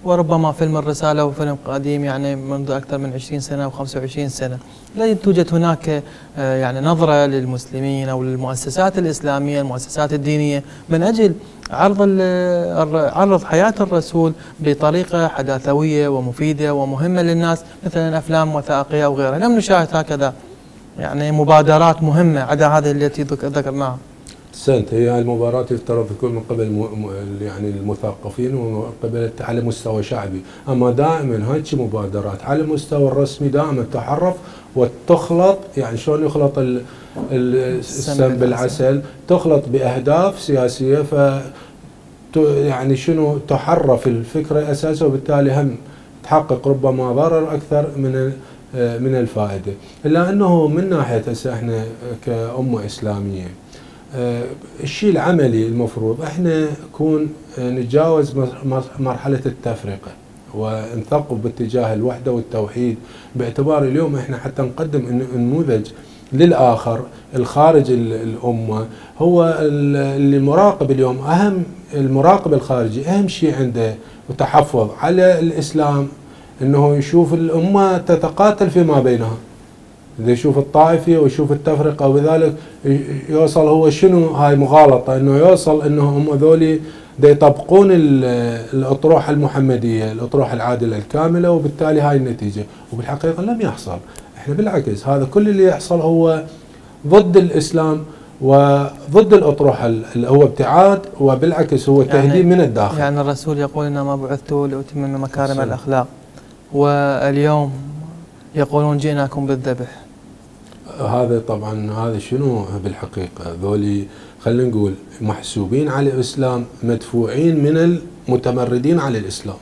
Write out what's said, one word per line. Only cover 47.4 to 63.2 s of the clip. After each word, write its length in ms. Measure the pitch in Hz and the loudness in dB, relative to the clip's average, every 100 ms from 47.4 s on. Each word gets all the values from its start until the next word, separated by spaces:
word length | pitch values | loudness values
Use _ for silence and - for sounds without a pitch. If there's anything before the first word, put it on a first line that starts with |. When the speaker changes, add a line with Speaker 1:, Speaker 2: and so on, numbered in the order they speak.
| 156 147 | -2 -6
Speaker 2:
أكثر 320 | - 147 151 139 | -2 -2 -2 -4
من 180 | 135 131 | -4 -2
ال-، 880 | 131 131 - - - 131 120 117 | -4 -6 -16 -20 -14 -4 -4 -2
من 120 | 127 131 | -2 -2
الفائدة. 560 | 120 - 104 98 92 95 - - 147 | -2 -4 -4 -6 -8 -12 -16 -8 -2
إلا 240 | 165 175 | 0 0
أنه 380 | 202 190 170 156 | 0 2 2 2
من 220 | 156 190 | 0 -2
ناحية 320 | 165 123 117 113 | -2 -2 -2 -4
هسه 260 | 117 131 | -6 -6
إحنا 300 | 117 117 113 110 113 123 113 - | -6 -6 -6 -8 -12 -12 -10 -6
كأمة 600 | 117 113 127 131 113 101 | -6 -6 -6 -4 -4 -6
إسلامية 600 | - 107 101 98 95 90 92 - - - - - 135 | -8 -6 -4 -6 -8 -10 -16 -20 -20 -20 -20 -14 -6
آه، 280 | 120 120 123 135 - - | -6 -4 -8 -12 -18 -12
الشيء 280 | 139 - 208 | -10 -2 0
العملي 560 | 165 143 175 135 113 113 | 2 2 2 2 2 0
المفروض 540 | 117 113 117 110 117 | -2 -4 -2 -4 -4
احنا 440 | 156 151 175 160 156 147 - | -6 -4 -2 0 -2 -6 -14
نكون، 400 | - 156 156 151 - - - | -4 0 0 -2 -8 -16 -8
آه، 100 | 123 | -6
نتجاوز 640 | 127 117 139 160 160 143 131 | -4 0 2 2 2 0 -2
مر-، 220 | 127 - 139 | -4 -4 -4
مر-، 180 | 131 127 - | -4 -6 -6
مرحلة 420 | 131 123 139 135 135 | -6 -4 -2 -2 -4
التفرقة 640 | - 120 110 101 98 - - - - - 107 | -6 -8 -8 -8 -12 -14 -20 -20 -20 -14 -8
ونثقف 800 | 110 110 110 117 104 151 147 117 | -6 -6 -8 -10 -4 -4 -2 -6
باتجاه 500 | 117 123 113 123 113 | -6 -6 -4 -2 -2
الوحدة 380 | 107 120 123 127 | -2 -4 -4 -4
والتوحيد، 640 | 120 113 110 104 117 123 113 - - | -4 -4 -6 -6 -4 -4 -4 -12 -20